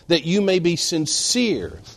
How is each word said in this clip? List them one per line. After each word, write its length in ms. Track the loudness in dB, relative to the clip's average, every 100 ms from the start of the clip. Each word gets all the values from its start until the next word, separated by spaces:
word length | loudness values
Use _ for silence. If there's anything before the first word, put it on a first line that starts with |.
| 0
that 180 | 0 2
you 160 | 2
may 180 | 2 2
be 160 | 2 0
sincere 1040 | 0 -2 -2 -2 -2 0 0 0 -4 -10 -18